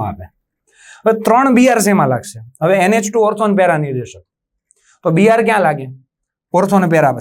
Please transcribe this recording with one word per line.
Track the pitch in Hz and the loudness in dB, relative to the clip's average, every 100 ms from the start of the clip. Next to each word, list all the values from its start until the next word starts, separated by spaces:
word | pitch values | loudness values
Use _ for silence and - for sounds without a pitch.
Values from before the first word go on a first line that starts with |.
| 104 | -4
આપે. | 95 87 _ _ _ _ _ - - | -10 -18 _ _ _ _ _ -20 -4
હવે | 220 220 214 | -2 -2 0
ત્રણ | 240 269 247 | 2 2 4
બી | 247 | 4
આર | 233 202 | 2 0
શેમાં | 185 139 | 0 0
લાગશે? | 117 - 113 120 _ | -2 -8 -18 -20 _
હવે | 160 190 180 | -2 0 2
એન | 226 | 0
એચ | 202 | -2
ટુ | 233 208 | -2 -2
ortho | 208 208 | 0 -2
અને | 196 | 0
પેરા | 180 156 | 0 0
નિર્દેશક, | 143 127 113 95 _ _ _ _ _ _ _ _ | -4 -6 -10 -16 _ _ _ _ _ _ _ _
તો | 175 165 | -2 2
બી | 214 | 2
આર | 226 226 | 2 0
ક્યાં | 214 165 | 0 -2
લાગે? | 143 131 - _ _ _ _ _ 175 | -4 -10 -18 _ _ _ _ _ -2
ortho | 196 196 | 0 0
અને | 175 | 2
પેરા | 165 139 120 | 2 2 -2